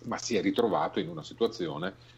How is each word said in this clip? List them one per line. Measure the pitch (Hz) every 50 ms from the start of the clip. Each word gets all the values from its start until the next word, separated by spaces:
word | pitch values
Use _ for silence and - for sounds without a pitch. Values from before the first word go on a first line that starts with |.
| -
ma | 120 101 85
si | - - 117
è | 98 -
ritrovato | 98 98 123 117 107 87 76 80 87 - 110
in | 90 80
una | 87 78 76
situazione | - - - 117 110 - - 87 78 71 76 85 95 - - - - -